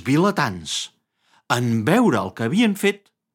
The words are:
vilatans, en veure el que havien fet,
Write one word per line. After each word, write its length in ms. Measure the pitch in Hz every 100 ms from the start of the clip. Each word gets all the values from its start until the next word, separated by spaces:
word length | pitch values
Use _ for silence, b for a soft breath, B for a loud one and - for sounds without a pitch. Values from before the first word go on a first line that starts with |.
| 123
vilatans, 880 | 143 196 196 135 90 76 - - _ _ _ _ _ -
en 320 | 120 123 113
veure 360 | 107 214 226 113
el 80 | 95
que 120 | - 113
havien 280 | 180 233 196
fet, 320 | 202 202 _ _ _